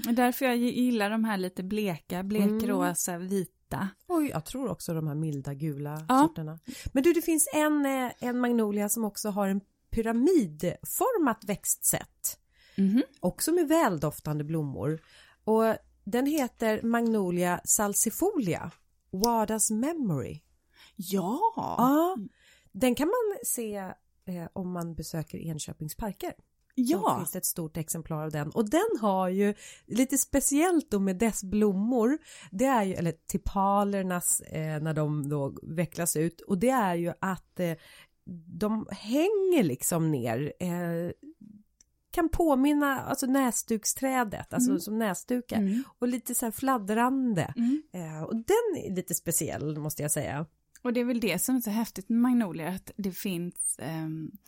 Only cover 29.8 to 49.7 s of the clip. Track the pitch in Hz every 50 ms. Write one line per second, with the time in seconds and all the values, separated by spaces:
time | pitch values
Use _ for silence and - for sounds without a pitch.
29.8 | _ - 202 233 262 - 285 262 - - - 277 - - 277 285 330 381 349 302
30.8 | - - 208 196 196 196 185 180 233 220 - - 202 185 202 208 214 208 185 190
31.8 | 208 233 262 240 214 247 302 311 _ - - - - - - 196 254 269 269 226
32.8 | 202 190 185 - 170 165 160 _ _ - - - - - - 202 190 196 202 202
33.8 | 202 202 202 196 190 185 180 175 - - - - - - - 156 156 156 156 151
34.8 | 151 160 156 156 151 147 151 151 139 143 151 143 139 135 - - - - 160 170
35.8 | 170 - - - 170 165 - 151 165 170 - - - - 202 175 226 254 262 247
36.8 | 208 185 175 170 175 175 - - - 190 185 - - _ - - 180 170 160 -
37.8 | - - - - - _ _ _ - - 180 170 160 175 175 170 214 208 220 220
38.8 | - - 196 - 196 214 247 294 330 403 440 392 381 370 359 294 196 147 127 -
39.8 | - - 180 165 160 156 151 127 117 120 113 123 151 143 - - 180 175 175 175
40.8 | 175 170 170 170 170 175 - _ - 302 320 _ - - - 208 _ _ _ _
41.8 | - _ _ _ _ - - - 339 320 - - 339 311 269 254 269 294 294 294
42.8 | 294 277 269 233 - - - - 277 247 262 277 262 240 - - - - 226 208
43.8 | - - - - 269 262 262 254 240 202 - - - - - 247 247 254 - -
44.8 | - 208 214 226 226 202 175 - - - 247 247 233 - 214 220 202 190 208 247
45.8 | 269 - - - 247 247 - 226 - - 240 - 254 226 - - 269 269 262 233
46.8 | 196 190 214 233 240 254 269 269 254 240 208 165 - - - 233 233 247 277 302
47.8 | 302 _ - 180 165 156 156 156 160 - 220 226 233 - 392 466 466 427 330 -
48.8 | - - 185 180 - - 180 - - 170 160 - 151 - - - 135 156